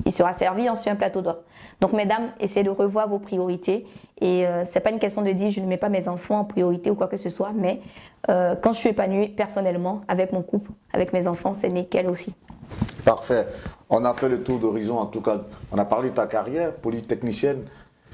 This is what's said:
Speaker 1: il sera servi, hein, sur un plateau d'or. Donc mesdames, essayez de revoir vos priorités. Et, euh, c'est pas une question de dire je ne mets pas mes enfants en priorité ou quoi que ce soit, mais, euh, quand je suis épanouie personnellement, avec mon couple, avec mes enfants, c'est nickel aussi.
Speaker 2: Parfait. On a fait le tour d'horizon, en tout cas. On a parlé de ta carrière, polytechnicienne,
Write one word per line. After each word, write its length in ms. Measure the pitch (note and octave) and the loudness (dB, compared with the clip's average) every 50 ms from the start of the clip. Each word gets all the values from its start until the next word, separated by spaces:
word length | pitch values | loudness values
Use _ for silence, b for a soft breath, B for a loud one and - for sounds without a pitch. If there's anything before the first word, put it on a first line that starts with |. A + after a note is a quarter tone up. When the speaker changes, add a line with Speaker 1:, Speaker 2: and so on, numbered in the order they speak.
| - | -2
Speaker 1:
il 60 | - | 0
sera 220 | F3+ - F3 F3+ F#3 | 2 4 4 4 4
servi, 340 | - - F#3 F#3 G#3+ A#3+ | 2 0 0 2 2 0
hein, 80 | A#3+ A3+ | 0 0
sur 160 | G#3+ - G#3 | 0 0 -2
un 40 | G3+ | 0
plateau 260 | G3+ G3+ F#3 F#3+ F#3+ | 0 0 0 0 0
d'or. 160 | F#3 F3 E3 - - B B B B B B B | -2 -2 -4 -4 -10 B B B B B B B
Donc 140 | F#3+ F#3+ A3+ | 2 2 2
mesdames, 380 | G#3+ G#3 G3 G#3+ A3+ A#3 A#3 - - | 2 2 2 2 0 0 -4 -6 -6
essayez 220 | G#3 G3 - G3+ G3+ | -6 0 2 2 2
de 60 | G3 | 2
revoir 380 | G3 - G3+ G3+ G3 G#3+ G#3+ | 2 2 0 2 2 0 0
vos 100 | G#3 G3+ | 0 -2
priorités. 680 | G3+ G3+ - G3+ F#3 F3+ F#3 F3+ F3 - - F#3+ A#3 A3+ B B B B B B - | -4 -4 -4 -2 0 0 0 -2 -2 0 0 -2 -2 -4 B B B B B B -2
Et, 260 | - F3+ F3+ F3+ F3+ | 0 2 4 4 2
euh, 200 | F3+ F3 E3+ F3+ | 2 2 0 -2
c'est 160 | F3+ - - | 0 -2 2
pas 100 | - G#3+ | 4 4
une 80 | A3 G#3+ | 4 4
question 220 | G#3 G3+ G3+ G#3+ | 0 0 0 0
de 100 | G#3 G3 | 0 2
dire 180 | F#3+ F#3 G3+ G#3+ | 2 2 2 0
je 120 | G3+ G3+ | 0 0
ne 40 | F#3+ | 0
mets 120 | F#3 F#3 | -2 0
pas 100 | F3+ G#3 | 0 0
mes 220 | G#3 G3+ F#3 F3+ F3+ | 0 0 0 0 -2
enfants 300 | F3 F3 - - G#3+ G#3 | -4 -4 -2 -2 0 0
en 40 | G3+ | 0
priorité 480 | G#3 - F#3+ F3+ F3 F3 F3 F3 G#3 | -2 0 2 2 2 2 2 0 0
ou 40 | G3+ | 0
quoi 120 | G3+ F#3+ | 0 0
que 80 | F#3+ G3+ | -2 -2
ce 140 | G3 - F3+ | -4 -6 -6
soit, 220 | F3 - G3+ G3+ G#3+ | -4 -4 -4 -2 0
mais, 240 | A3 F#3+ F3+ - B B B B B B B B B - - | 0 0 0 0 B B B B B B B B B 0 2
euh, 260 | F#3 F3+ F3+ F3 G3+ - | 4 4 4 2 2 2
quand 120 | - A3+ A3+ | 2 2 2
je 60 | - | 4
suis 100 | - A#3 | 2 2
épanouie 400 | G#3+ - G3 F#3+ F#3+ G3 G#3+ G#3 | 2 2 0 2 2 2 0 0
personnellement, 720 | G#3 - G#3 G3+ G3+ G3 G3 F#3 F3 F3 F3 F3+ G#3 G#3 - - | 0 -2 -2 -2 -2 0 0 0 0 0 -2 -2 -4 -4 -2 0
avec 240 | F#3 F#3 F#3 F#3 F#3+ | 0 2 2 2 0
mon 80 | F3+ | -2
couple, 280 | F3 - - G3+ G3+ - - - _ _ | -2 0 -2 -2 -2 -4 -12 -18 _ _
avec 220 | - - - - - | 0 0 0 2 0
mes 140 | F#3 F3 | 0 0
enfants, 260 | F3 F3 F3 - F#3+ F#3+ | 0 -2 0 -2 -4 -2
c'est 120 | G3+ - F#3 | 0 -2 0
nickel 400 | F3+ F3+ F3+ - - F#3+ F3+ F#3 | 0 -2 -2 0 0 0 0 0
aussi. 260 | F3 E3+ - - - - - - - - - - - - - - - - - | -2 -4 -6 -12 -14 -16 -20 -20 -20 -20 -18 -14 -4 -4 -4 -4 -4 2 4
Speaker 2:
Parfait. 420 | A#2 A2+ - - - B2 A2+ G#2 B B B B B B B B - | 4 4 4 2 0 2 2 2 B B B B B B B B 0
On 140 | A#2 A#2 A#2+ | 2 2 2
a 100 | B2 A#2+ | 2 0
fait 140 | - C#3 | 2 0
le 160 | C3 B2 A2 - | 0 0 0 0
tour 160 | - B2+ A#2+ | -2 -2 0
d'horizon, 400 | A2+ A2 G2+ A2+ G#2 G#2+ A#2+ A2+ | 0 0 0 0 -2 -2 -2 -2
en 60 | G#2 | -2
tout 160 | G#2+ - A2+ | -4 -6 -4
cas. 160 | G#2 A2 G#2+ G2 - B B B B - | -2 -2 -2 -2 -4 B B B B -4
On 60 | - | -2
a 80 | G#2 G2+ | -2 0
parlé 240 | - A2 A#2 C3 B2+ | 0 0 0 0 0
de 60 | - | 0
ta 120 | B2 G#2+ | 0 0
carrière, 460 | - A2+ G#2+ G2 A#2+ C#3 E3 E3+ D#3+ E3 | 0 0 -2 -2 -2 -2 -2 -2 -2 -4
polytechnicienne, 880 | - - A#2 A2 A#2 G#2+ - A#2 G2+ B2 A#2 G#2 - - C#3+ C3+ B2+ A2+ B B B B B B B B B | -4 -4 -4 -4 -4 -4 -4 -4 -2 -2 -4 -2 0 0 0 0 -2 -6 B B B B B B B B B